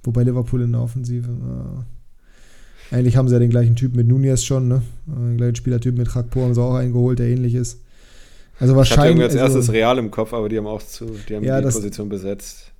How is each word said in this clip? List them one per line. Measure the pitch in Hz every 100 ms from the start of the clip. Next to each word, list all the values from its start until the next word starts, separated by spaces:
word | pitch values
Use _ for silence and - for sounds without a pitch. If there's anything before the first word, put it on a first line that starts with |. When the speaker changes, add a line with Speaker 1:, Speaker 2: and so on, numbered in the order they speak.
Speaker 1:
Wobei | - 117
Liverpool | 123 123 120 127
in | 120
der | 120
Offensive, | 120 120 123 123 120
ja. | 120 123 127 127 131 127 - - - _ - - - - - -
Eigentlich | 123 123 123
haben | 127
sie | 120
ja |
den | 120
gleichen | 120 117 117
Typen | 127 120
mit | 117
Nunez | 131 135 131
schon, | - 135 123
ne? | 127 117 - -
Den | 139 120 120
gleichen | 120 117
Spielertypen | - 123 123 120
mit | 120
Krakpo | 123 117 131
haben | 123
sie | 120
auch | 123
einen | 127 127
geholt, | 120 123 127
der | 139
ähnlich | 123 123 120
ist. | 117 - - - - - - - - -
Also | 127
Speaker 2:
Ich | 131
hatte |
Speaker 1:
wahrscheinlich, | 123 131 147
Speaker 2:
irgendwie | 165
als | - 131
Speaker 1:
also | 131 131
Speaker 2:
erstes | 120
Real | 110 113 131
im | 110
Kopf, | 101 110
aber | 117 107
die | 110
haben | 107
auch | 107
zu, | - - 113 107 107
die | 104
haben |
Speaker 1:
Ja, | 127 135
Speaker 2:
die |
Speaker 1:
das | 135 117
Speaker 2:
Position | 101 95 104
besetzt. | 101 95 101 - - - -